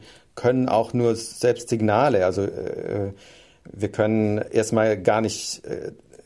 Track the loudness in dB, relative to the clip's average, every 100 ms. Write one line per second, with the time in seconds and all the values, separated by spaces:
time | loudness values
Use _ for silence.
0 | -8 -20 _ -2 0 2 2 0 0 0
1 | 0 0 -6 -2 0 0 -2 0 2 4
2 | 4 4 2 0 -2 -4 -8 -8 -6 -4
3 | -6 -8 -18 -20 -20 _ -20 -6 -4 0
4 | 2 2 2 0 0 0 2 2 2 2
5 | 2 2 0 -4 -10 -12 -10 -10 -10 -14
6 | _ -18